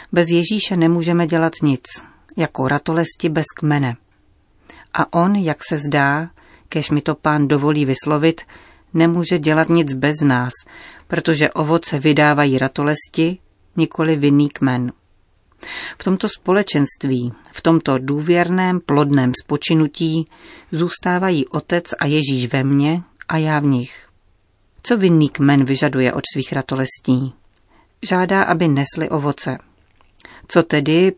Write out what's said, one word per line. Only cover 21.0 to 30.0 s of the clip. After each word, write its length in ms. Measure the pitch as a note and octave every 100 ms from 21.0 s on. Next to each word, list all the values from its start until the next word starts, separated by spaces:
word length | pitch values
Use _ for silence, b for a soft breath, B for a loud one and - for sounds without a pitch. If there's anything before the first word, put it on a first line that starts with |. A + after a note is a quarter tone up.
| F#3 F3+ F#3+ D#3+ C3
Otec 380 | D3+ - F3 E3+ -
a 60 | C#3+
Ježíš 480 | D#3 C#3 B2+ A#2+
ve 100 | C#3
mně 380 | C3+ C#3 D3 F3 - _ -
a 100 | D#3+
já 220 | D#3 D3+
v 60 | D3
nich. 420 | B2+ A#2+ - - _ _ _ _ _ _ _
Co 140 | - A3+
vinný 320 | F#3+ E3 D3
kmen 360 | - C#3+ C#3 C3
vyžaduje 480 | C3+ D3 C3 B2+
od 100 | C#3 -
svých 200 | C#3 -
ratolestí? 800 | C#3 - C3+ C3 - - B2+ C3+ - _ _ b b b - -
Žádá, 340 | F3+ F#3 G3
aby 240 | - E3 E3+
nesli 420 | C#3 C#3+ F#3 D#3
ovoce. 480 | D#3 C#3+ C#3+ D3 B2+ _ _ _ _